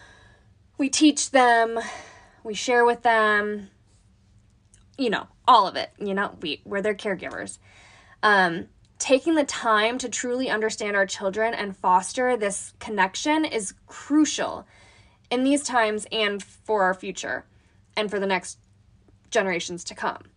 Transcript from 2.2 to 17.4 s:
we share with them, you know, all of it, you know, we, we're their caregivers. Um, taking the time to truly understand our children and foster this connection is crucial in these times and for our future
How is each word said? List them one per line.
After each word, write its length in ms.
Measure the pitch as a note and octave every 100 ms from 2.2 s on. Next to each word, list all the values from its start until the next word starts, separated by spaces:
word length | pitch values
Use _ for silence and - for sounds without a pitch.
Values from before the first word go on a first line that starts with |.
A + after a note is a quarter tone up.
| - _
we 100 | A3+
share 300 | G3+ - A#3+
with 180 | A#3+ A#3
them, 680 | A#3+ A3+ G#3+ G#3 G#3 G#3 G3 _ _ _ _ _ _ _ _ _ _ _ _ -
you 120 | B3
know, 160 | F3 - _ -
all 180 | A#3+ F#3
of 80 |
it, 160 | C3+ - -
you 160 | G3+
know, 220 | F#3+ G3+ -
we, 200 | D#3+ -
we're 180 | - G3+
their 120 | G#3
caregivers. 640 | G3+ G#3+ F#3+ - - - - _ - - - _ -
Um, 440 | G#3+ G3+ F3+ E3 - _ _ -
taking 360 | - C4 E4+
the 100 | D#4+
time 540 | C#4 - A#3 G#3+ A3 B3+
to 100 | B3
truly 400 | - B3 B3 C4
understand 480 | G#3+ A3 G#3+ G#3 G3+
our 100 | G3
children 480 | - G3 G3+ A3+
and 220 | - G3+ F#3+
foster 600 | F#3+ F#3 F#3+ C4 B3+ A#3+
this 380 | G3+ G3 - -
connection 680 | - G#3 F#3+ - D4+ D#4
is 300 | D#4+ A3+ F#3+ - -
crucial 800 | - - D4 D4 - B2 E2 - _ - _ _ _ _
in 140 | B3
these 180 | C4 C#4+
times 440 | C#4 B3 G#3+ G#3+ -
and 300 | A3 G#3 G3+
for 400 | - - - G#3+
our 120 | F#3
future 520 | F#3+ G3+ - G#2 B2+